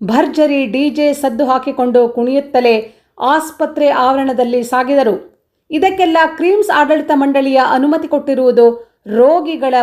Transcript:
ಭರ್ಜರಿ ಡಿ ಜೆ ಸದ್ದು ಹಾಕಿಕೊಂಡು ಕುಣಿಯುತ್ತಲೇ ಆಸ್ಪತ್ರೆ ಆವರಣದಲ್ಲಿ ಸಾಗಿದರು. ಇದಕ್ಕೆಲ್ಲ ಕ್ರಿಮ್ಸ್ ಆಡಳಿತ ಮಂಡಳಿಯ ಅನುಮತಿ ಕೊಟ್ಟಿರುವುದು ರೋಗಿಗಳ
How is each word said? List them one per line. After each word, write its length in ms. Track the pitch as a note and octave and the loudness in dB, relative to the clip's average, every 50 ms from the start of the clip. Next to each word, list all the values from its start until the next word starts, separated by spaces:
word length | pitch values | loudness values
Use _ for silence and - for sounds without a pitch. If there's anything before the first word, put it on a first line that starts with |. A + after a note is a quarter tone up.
| G#3+ | -4
ಭರ್ಜರಿ 640 | F#3 A3+ C4+ D#4+ C#4+ - D4+ D4+ D4 C#4+ C#4 C4+ | 0 0 0 0 0 0 0 0 2 2 -2 -2
ಡಿ 240 | A3 G3 C4 C#4+ D4 | -2 -2 -2 -2 -2
ಜೆ 240 | A#3 D4+ D4 D4 C#4 | -2 0 0 0 0
ಸದ್ದು 320 | C#4+ C#4 C4+ A#3 A3+ D4 | 0 -4 -4 -2 -2 0
ಹಾಕಿಕೊಂಡು 640 | B3+ B3+ B3+ B3+ C#4 C4+ C4 B3 B3 A#3+ B3 A#3+ A#3 | 0 0 -2 -2 -6 -4 -2 -2 2 2 2 2 2
ಕುಣಿಯುತ್ತಲೇ 920 | A#3+ A#3+ A#3 B3+ C4 C#4 C#4 C#4 - B3+ B3 A#3+ A3+ A3 A3 A3 _ _ _ _ _ - | -2 -4 -2 0 -2 -2 -4 0 -2 0 2 2 0 0 -2 -8 _ _ _ _ _ -4
ಆಸ್ಪತ್ರೆ 720 | - B3+ D4 D#4 D#4 - - - D#4+ D4+ D#4 D4+ D4 C#4+ | -2 0 0 0 -2 -6 -6 -6 -6 -6 -2 0 0 0
ಆವರಣದಲ್ಲಿ 720 | C#4 - B3 B3+ C4+ C#4 C4+ C4+ B3+ B3+ B3 A#3+ A#3+ B3 A#3 | 2 2 0 0 0 0 -2 -2 -2 -2 -2 -2 -2 -4 -4
ಸಾಗಿದರು. 840 | A#3+ B3+ B3+ B3+ B3+ C#4+ C#4 B3+ A3+ G3 - - - _ _ _ _ _ _ _ _ | -2 -2 -2 -2 0 0 0 2 0 -2 -4 -8 -16 _ _ _ _ _ _ _ _
ಇದಕ್ಕೆಲ್ಲ 460 | D4 D4+ E4+ G4 F#4+ F#4 F4+ E4 D#4+ E4 D#4+ D#4+ D#4+ | -2 0 0 0 2 0 0 2 2 2 2 0 0
ಕ್ರಿಮ್ಸ್ 340 | - D#4+ F4+ G4 G#4+ G#4 G#4 | -2 0 0 2 2 0 0
ಆಡಳಿತ 420 | - D4 D4 C4+ D#4 D#4 D4 D4+ D4+ | 0 0 2 2 0 -2 0 0 0
ಮಂಡಳಿಯ 480 | C#4 C#4 C#4 C#4 C#4 C4+ C4+ C4+ C4 B3+ - | 0 0 2 0 0 0 2 2 2 2 2
ಅನುಮತಿ 380 | - C4 C4+ D4 D#4 D#4+ D#4+ | 0 0 0 0 0 -2 -2
ಕೊಟ್ಟಿರುವುದು 840 | D4 D4 C#4+ C#4+ C#4+ C4+ A#3+ C4 B3 A#3 A#3 A#3 A#3 A#3 A#3 - _ _ _ _ | -2 -4 -4 -2 -2 -2 2 2 2 4 4 4 4 2 -2 -14 _ _ _ _
ರೋಗಿಗಳ 680 | G#3 G#3 A#3 B3 C#4 D#4+ F4+ D4+ D#4+ D#4+ B3 C4+ C4 B3+ B3 | -6 0 2 4 4 2 0 -2 -4 -6 -4 -4 -2 0 0